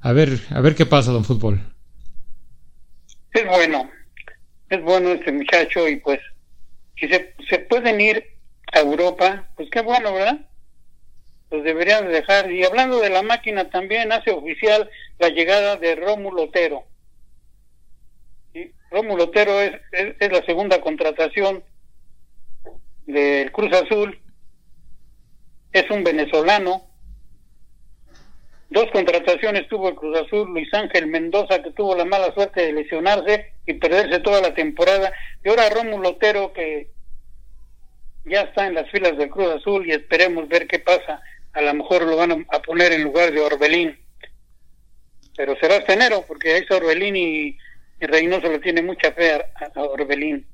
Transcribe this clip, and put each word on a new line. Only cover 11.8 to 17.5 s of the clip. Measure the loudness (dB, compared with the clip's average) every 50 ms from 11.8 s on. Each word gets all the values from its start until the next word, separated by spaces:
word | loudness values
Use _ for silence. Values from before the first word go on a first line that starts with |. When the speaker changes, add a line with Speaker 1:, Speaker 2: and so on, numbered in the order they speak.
| 2 2 2 2 2 0
Speaker 2:
de | -2
dejar. | -2 2 4 2 2 2 0
Y | 0 2 2
hablando | 2 4 2 2 2 2 2
de | 2 2
la | 2 0 2
máquina, | 2 -2 -2 -2 -6 -4 -4 -4 -4
también | -4 -6 -4 -2 -4 -2 -2 0 -2
hace | -2 0 -2 -2
oficial | -2 -4 -8 -8 0 2 4 4 4 2 -2 -8 -20 -20 -20 -2 2
la | 2 2
llegada | 2 2 2 4 4 2 4 2 0
de | 0 0 -2 -2
Rómulo | 0 0 -2 -2 -2 -4 -6 -4 -4 -4
Otero. | 0 0 0 0 0 -2 -6 -10 -14 -20 _ _ -20 -20 -20 -20 -20 -20 -20 _ -20